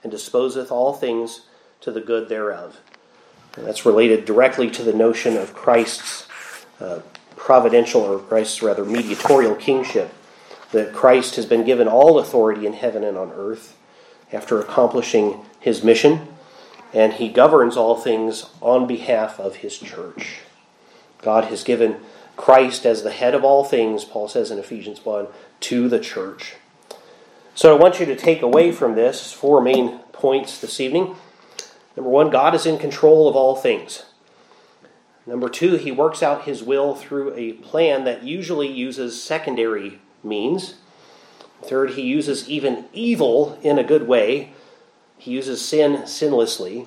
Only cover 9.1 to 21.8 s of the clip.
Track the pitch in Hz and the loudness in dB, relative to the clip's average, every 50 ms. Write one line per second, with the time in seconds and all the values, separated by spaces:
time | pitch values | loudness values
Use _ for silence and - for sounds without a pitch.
9.1 | 101 - - - 143 135 123 110 104 - - - 135 131 127 - - 110 92 - | -8 -4 2 4 4 6 6 2 0 -2 0 0 0 0 -2 -2 -4 -4 -4 -4
10.1 | - - _ - - - - - - - - _ - 110 107 104 - - - 131 | -10 -20 _ -20 -20 -20 -20 -20 -20 -20 -16 _ -2 -2 -2 -2 -4 2 4 6
11.1 | 127 131 120 - - - 110 - 120 117 113 120 127 120 117 110 110 123 139 160 | 6 6 2 -2 -6 -8 -2 0 0 0 2 2 2 2 2 4 6 6 6 8
12.1 | 160 143 - - - 120 110 110 104 104 104 104 107 - - 120 110 107 104 104 | 6 4 2 2 2 2 2 2 0 -2 -6 -8 -6 -4 -4 -4 -4 -4 -6 -6
13.1 | 98 92 95 90 - 90 98 104 113 110 - - - _ _ _ _ _ _ _ | -6 -6 -8 -10 -10 -10 -10 -10 -10 -10 -14 -20 -20 _ _ _ _ _ _ _
14.1 | _ _ _ _ - 107 - - 123 107 104 - - - 123 113 - 123 117 - | _ _ _ _ -12 -12 -4 -2 -2 -2 -2 -2 2 2 2 4 2 -2 -4 0
15.1 | - 113 104 104 98 - - - - _ - 120 113 - 104 113 113 113 - 147 | 0 2 2 2 -2 -6 -14 -20 -20 _ -4 -4 -2 0 4 2 4 6 6 4
16.1 | 160 160 - - - - - - - - - - - - - - - 113 110 110 | 4 4 -2 -12 -20 -20 -20 -20 -20 -20 -20 -20 -20 -20 -20 -6 2 2 2 2
17.1 | 110 - 123 107 - 123 131 156 156 147 120 117 120 127 113 113 117 - - 127 | 2 -2 -6 0 4 6 6 8 8 6 4 4 2 0 2 2 0 0 0 -2
18.1 | 113 110 113 113 110 - - - _ - - 117 123 127 127 123 123 110 - - | -2 -2 -2 -4 -6 -8 -14 -18 _ -4 0 2 2 2 2 -2 -6 -8 -2 -2
19.1 | 123 110 110 107 - - 98 98 95 - - 101 - - 113 - - 92 90 87 | -2 -2 -2 -6 -8 -8 -10 -10 -10 -10 -14 -14 -14 -14 -18 -16 -16 -14 -16 -14
20.1 | - - - - - - - - _ _ _ _ _ _ _ _ _ - _ _ | -14 -16 -16 -16 -16 -18 -20 -20 _ _ _ _ _ _ _ _ _ -20 _ _
21.1 | _ _ - 110 107 113 110 107 110 101 - - 123 113 | _ _ -4 0 2 2 0 0 -6 -8 -2 -2 0 2